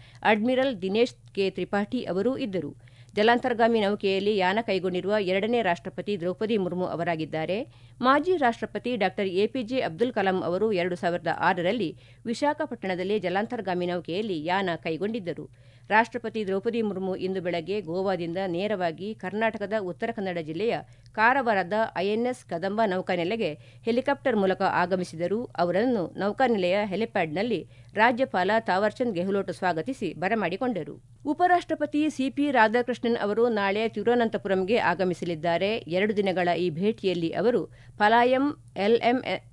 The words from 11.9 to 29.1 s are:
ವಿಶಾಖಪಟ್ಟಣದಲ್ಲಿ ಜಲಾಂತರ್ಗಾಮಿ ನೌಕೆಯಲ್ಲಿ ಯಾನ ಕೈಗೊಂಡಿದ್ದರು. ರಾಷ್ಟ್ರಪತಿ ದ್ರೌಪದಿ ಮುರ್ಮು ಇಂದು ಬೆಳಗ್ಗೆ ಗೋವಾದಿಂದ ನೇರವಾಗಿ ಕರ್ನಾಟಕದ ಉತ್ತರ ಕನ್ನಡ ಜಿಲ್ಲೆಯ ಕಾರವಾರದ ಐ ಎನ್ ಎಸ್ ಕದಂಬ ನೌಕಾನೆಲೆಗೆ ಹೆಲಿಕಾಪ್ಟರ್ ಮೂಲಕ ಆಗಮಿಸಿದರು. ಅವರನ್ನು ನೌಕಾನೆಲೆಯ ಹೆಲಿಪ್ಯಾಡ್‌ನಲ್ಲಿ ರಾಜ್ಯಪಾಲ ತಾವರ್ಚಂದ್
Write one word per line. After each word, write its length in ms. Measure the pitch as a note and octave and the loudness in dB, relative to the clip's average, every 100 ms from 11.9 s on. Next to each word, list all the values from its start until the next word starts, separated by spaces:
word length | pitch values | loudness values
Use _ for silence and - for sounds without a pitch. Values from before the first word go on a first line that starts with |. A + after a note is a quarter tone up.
| - - - A3+ | -6 -18 -12 -8
ವಿಶಾಖಪಟ್ಟಣದಲ್ಲಿ 920 | A#3 C#4+ D4+ D4+ A#3 F#3+ F3+ F#3 G#3+ | -2 0 0 -6 -6 -4 -4 -2 -2
ಜಲಾಂತರ್ಗಾಮಿ 680 | F3 F#3+ A3+ A#3+ F#3+ F3+ F3 | 0 -2 -2 -6 -4 -2 -2
ನೌಕೆಯಲ್ಲಿ 580 | F3 - F3+ A3 E3 | -4 -4 -6 -4 -4
ಯಾನ 260 | D#3+ F#3+ F#3 D#3+ | -2 -2 -2 -4
ಕೈಗೊಂಡಿದ್ದರು. 720 | F3 D#3 G#3 A3+ F3 D3+ D3 - - - - | -4 -4 -4 -6 -8 -10 -12 -18 -20 -20 2
ರಾಷ್ಟ್ರಪತಿ 580 | G#3+ A#3 A#3+ A3+ A3 F#3+ | 2 2 -4 -6 -4 -2
ದ್ರೌಪದಿ 360 | G3 A#3 A#3 | -2 -2 -2
ಮುರ್ಮು 340 | G#3 F#3 F#3+ F#3 | -2 -2 -4 -4
ಇಂದು 240 | F#3 F#3+ | -4 -4
ಬೆಳಗ್ಗೆ 400 | F3 E3+ E3 G#3 | -2 -4 -4 -6
ಗೋವಾದಿಂದ 560 | D#3+ F#3 F#3+ F3+ E3+ F3 F#3+ | -4 -2 0 -2 -2 -4 -2
ನೇರವಾಗಿ 680 | E3+ G#3 G3+ E3+ D#3 G3+ | -2 -2 -2 -2 -4 -10
ಕರ್ನಾಟಕದ 580 | G#3+ F#3 G#3 A3 G#3+ G3 A3 | -8 -8 -2 -2 -2 -4 -4
ಉತ್ತರ 300 | F3+ - A3+ | -4 -4 -6
ಕನ್ನಡ 260 | A3+ F#3+ F3 | -4 -4 -4
ಜಿಲ್ಲೆಯ 400 | D3+ D#3+ A3+ D#3 - - - | -6 -4 -2 -2 -6 -18 -10
ಕಾರವಾರದ 600 | A3 A3+ C#4 A#3+ G3 F3 G#3+ A3+ - | 2 4 4 4 2 2 0 0 0
ಐ 120 | G3 | 0
ಎನ್ 180 | G#3+ B3 | 0 0
ಎಸ್ 180 | B3+ | -4
ಕದಂಬ 360 | - E3+ G3 G#3 A3 | -8 -4 -2 2 2
ನೌಕಾನೆಲೆಗೆ 640 | F#3 F3+ F3+ E3+ A3+ F3 D3 - - | 2 0 0 0 0 -2 -4 -14 -6
ಹೆಲಿಕಾಪ್ಟರ್ 520 | A3+ A#3 C4 - C4+ G#3+ | 0 0 2 0 2 2
ಮೂಲಕ 260 | F#3+ F#3 | 2 2
ಆಗಮಿಸಿದರು. 800 | F#3+ D#3 F3 F#3 F3 D#3+ F3 G#3+ | 2 2 2 0 -2 -4 -2 -2
ಅವರನ್ನು 720 | B3+ - F3 F3+ B3+ A3+ D#3+ - | -4 -2 0 2 2 2 -2 -2
ನೌಕಾನೆಲೆಯ 600 | G3+ G3+ B3+ G#3+ F3+ G3+ | -2 2 2 4 2 0
ಹೆಲಿಪ್ಯಾಡ್‌ನಲ್ಲಿ 840 | G#3 F#3 A3+ G3+ D#3+ D#3 A#3+ F3+ - - - | 0 -2 -2 0 -2 -2 -2 -4 -6 -18 -8
ರಾಜ್ಯಪಾಲ 560 | G3+ A#3+ A#3+ C4 F#3+ F#3 A3 | 2 2 4 0 0 2 0
ತಾವರ್ಚಂದ್ 540 | A3 F#3 G#3+ - A#3+ | 0 0 0 0 -2